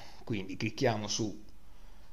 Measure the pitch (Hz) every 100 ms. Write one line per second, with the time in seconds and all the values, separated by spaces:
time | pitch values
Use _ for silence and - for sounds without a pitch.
0 | - - - 107 95 - 110 - 123 107
1 | 104 - 107 - - - - - - -
2 | -